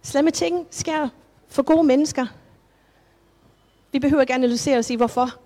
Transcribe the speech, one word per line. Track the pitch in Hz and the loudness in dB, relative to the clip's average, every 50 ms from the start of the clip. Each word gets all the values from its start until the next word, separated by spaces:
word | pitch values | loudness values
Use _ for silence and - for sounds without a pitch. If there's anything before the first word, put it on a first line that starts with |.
Slemme | - - - 277 302 320 | -14 -4 -2 0 0 0
ting | 320 - 339 339 339 359 330 - | 0 -2 -4 -4 -4 -6 -8 -10
sker | - - - 330 311 311 302 240 - _ _ _ _ _ _ | -14 -10 -8 -6 -4 -4 -4 -6 -8 _ _ _ _ _ _
for | _ - - 262 | _ -4 -2 2
gode | - 320 320 330 | 4 4 4 6
mennesker. | 285 254 277 302 294 - - 254 214 - - _ _ _ _ _ _ _ _ _ _ _ _ _ _ _ _ _ _ _ _ _ _ _ _ _ _ _ _ _ _ | 4 4 2 0 -2 -2 -6 -6 -6 -10 -20 _ _ _ _ _ _ _ _ _ _ _ _ _ _ _ _ _ _ _ _ _ _ _ _ _ _ _ _ _ _
Vi | - 269 | -6 -2
behøver | 262 285 285 294 | 0 2 2 2
ikke | 262 254 254 | 2 2 2
analysere | 254 254 247 240 233 - 294 269 | 0 0 0 0 0 0 0 0
og | 240 226 | 0 0
sige, | - 247 | -2 -2
hvorfor. | 226 240 233 - 247 247 254 - - _ | -2 -2 0 0 -2 -2 -2 -4 -14 _